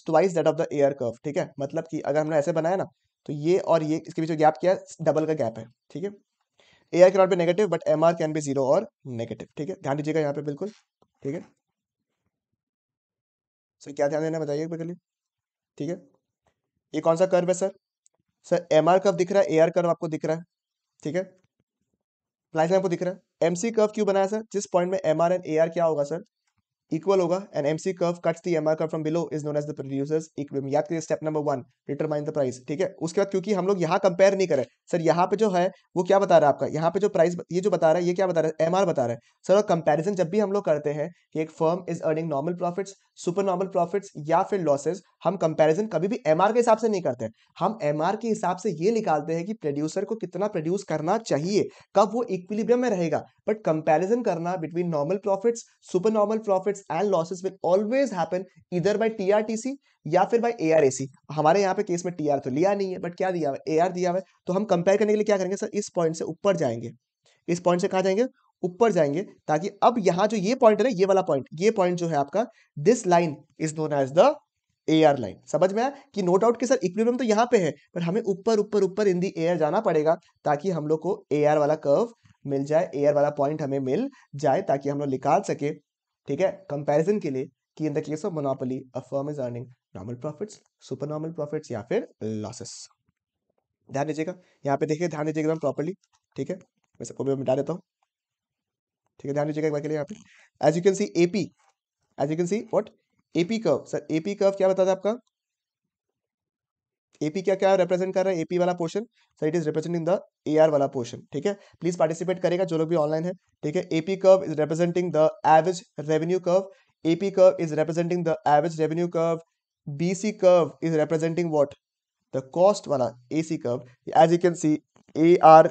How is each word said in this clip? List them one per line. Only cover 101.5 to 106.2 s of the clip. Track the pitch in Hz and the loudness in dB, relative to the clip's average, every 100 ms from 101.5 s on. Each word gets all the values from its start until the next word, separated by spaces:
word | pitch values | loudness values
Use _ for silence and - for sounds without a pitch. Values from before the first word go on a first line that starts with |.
| _ _ _ _ _ _ - | _ _ _ _ _ _ -6
as | 143 | -4
you | 156 | -2
can | 175 | -2
see, | 208 233 175 | -2 -2 -4
what? | 214 _ _ _ _ 156 | -4 _ _ _ _ -4
एपी | 175 226 | -2 -2
कर्व, | 220 131 - | 0 -2 -2
सर, | 156 - | -10 -4
एपी | 156 180 202 | -6 -4 0
कर्व | 196 | 0
क्या | 196 190 | 2 0
बता | 185 185 | 2 0
था | |
आपका? | 190 202 240 _ _ _ _ _ _ _ _ _ _ | 0 -2 -6 _ _ _ _ _ _ _ _ _ _